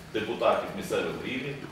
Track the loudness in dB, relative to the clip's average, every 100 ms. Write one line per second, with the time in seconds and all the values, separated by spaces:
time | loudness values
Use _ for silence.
0 | -4 -2 0 4 4 4 2 -6 -2 0
1 | 0 -2 -4 -4 -4 -6 -6